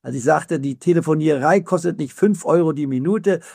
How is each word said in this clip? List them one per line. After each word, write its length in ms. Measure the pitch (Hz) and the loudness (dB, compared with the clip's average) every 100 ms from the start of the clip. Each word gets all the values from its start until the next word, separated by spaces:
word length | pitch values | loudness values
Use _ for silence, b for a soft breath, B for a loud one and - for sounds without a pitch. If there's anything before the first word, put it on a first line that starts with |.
Als 140 | 127 131 | -10 -4
ich 80 | |
sagte, 340 | 123 156 - 160 | 0 0 0 -6
die 180 | 139 127 | -6 -4
Telefonierei 840 | 175 170 160 156 156 139 147 196 | 0 2 2 0 2 2 2 2
kostet 380 | 175 185 175 - | 2 -2 -2 -4
nicht 160 | 139 | -6
fünf 300 | - 208 180 | 0 0 0
Euro 280 | - 170 160 | 0 2 2
die 160 | 147 139 | -2 -4
Minute, 500 | 127 156 214 196 170 B | -2 -2 -2 0 -2 B